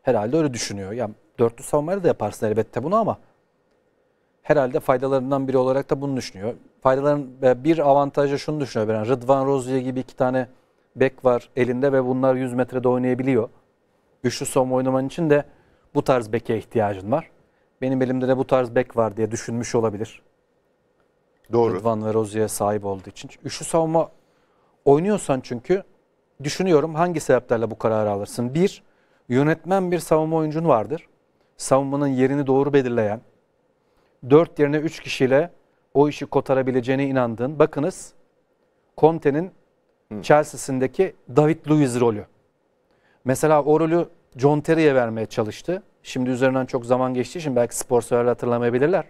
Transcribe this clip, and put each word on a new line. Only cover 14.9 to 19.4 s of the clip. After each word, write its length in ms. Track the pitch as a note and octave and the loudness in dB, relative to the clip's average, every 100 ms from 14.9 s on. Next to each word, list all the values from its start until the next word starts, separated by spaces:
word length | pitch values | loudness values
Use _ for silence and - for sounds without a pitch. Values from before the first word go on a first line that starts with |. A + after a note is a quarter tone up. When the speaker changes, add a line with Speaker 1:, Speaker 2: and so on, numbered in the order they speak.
| C3 C3+ | -2 -4
Speaker 1:
için 220 | - D#3+ | -4 2
de 140 | D3 - _ _ _ _ | 2 0 _ _ _ _
bu 80 | C#3+ | -4
tarz 280 | - B2+ A2 | 0 0 0
beke 260 | A2+ - A2+ | -6 -2 -4
ihtiyacın 540 | - A#2 G2+ G2 G2 | -2 -2 -2 -4 -4
var. 200 | C#3+ - _ _ _ _ _ | -4 -4 _ _ _ _ _
Benim 200 | C3 C3 | -4 -2
elimde 260 | B2+ C3 B2+ | -2 -2 0
de 100 | B2+ | 0
bu 100 | C3 | 2
tarz 280 | C3 A#2+ | 0 2
bek 220 | B2 B2 - | -2 -2 -2
var 200 | A2 G2+ | -2 -2
diye 140 | G#2+ | -4
düşünmüş 440 | A2+ | -4